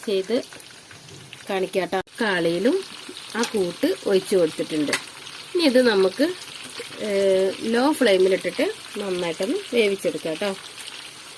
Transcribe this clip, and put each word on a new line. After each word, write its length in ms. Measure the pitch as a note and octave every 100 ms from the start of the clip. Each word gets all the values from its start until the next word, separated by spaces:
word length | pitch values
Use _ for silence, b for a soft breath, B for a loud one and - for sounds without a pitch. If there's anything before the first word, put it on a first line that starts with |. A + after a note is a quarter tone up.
| -
ചെയ്ത് 360 | F#3+ F#3+ A#3+ - - - - - - - - - - -
കാണിക്കാട്ടോ. 480 | G3 F#3 F#3+ F3 F#3+
തക്കാളിയിലും 840 | - - A3 F3+ E3+ F3 A3 F#4+ - - - - - G#3+
ആ 60 |
കൂട്ട് 540 | A#3+ G#3+ F3+ E3 D#4 F#4+ G#3+
ഒഴിച്ചു 280 | F#3+ F#3+ F#3+
കൊടുത്തിട്ടുണ്ട്. 560 | D#3+ - D#3 D#3 D3 - - - - - - F#4
ഇനി 80 |
ഇത് 180 | D#4+ B3 B3
നമുക്ക്, 400 | G3+ F#3 F#3 D#4+ F#4 - - - - - -
ഏ, 80 | G#3+ G3 G3 F#3+ F#3+ -
ലോ 300 | A3+ A#3 C#4
ഫ്ലെയിമിലിട്ടിട്ട് 840 | D4+ A3+ F#3+ F#3 F3+ F3+ F3+ E4+ A4 - G#3+
നന്നായിട്ടൊന്ന് 580 | G3+ F3+ E3+ E3 G3 F#4+ G4
വേവിച്ചെടുക്കാം 600 | A#3+ G#3 G3 E3+ D#3 E3
കേട്ടോ. 180 | D#3 G#3 F#3+ - - - - - - -